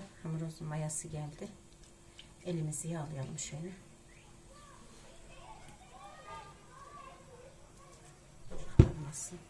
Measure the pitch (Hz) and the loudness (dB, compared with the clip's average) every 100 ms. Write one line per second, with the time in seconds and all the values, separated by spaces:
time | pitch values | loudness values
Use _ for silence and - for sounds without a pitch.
0 | 196 - 165 160 160 - 151 156 156 - | -4 -6 -2 0 0 -2 -2 0 0 0
1 | 165 156 147 151 208 - - - - - | -2 -4 -4 -6 -8 -10 -16 -18 -18 -18
2 | - - - - 180 170 156 151 160 165 | -18 -16 -16 -8 0 2 2 0 0 0
3 | 147 143 135 156 - 147 175 185 - - | 0 -2 -2 -2 -4 -2 -4 -6 -14 -18
4 | - - - - - - - - - - | -18 -18 -18 -18 -16 -16 -14 -14 -14 -14
5 | - - - - - 807 - - 762 762 | -14 -14 -14 -12 -12 -12 -12 -14 -14 -12
6 | 392 - 622 - 807 - - 523 554 - | -12 -10 -8 -8 -10 -14 -16 -14 -12 -12
7 | 539 523 523 494 539 - - - - - | -12 -12 -14 -14 -14 -16 -16 -16 -16 -16
8 | - - - - - - - - - 156 | -16 -16 -16 -10 -4 0 6 12 12 12
9 | 143 - - 175 - | -4 -4 -6 -8 -12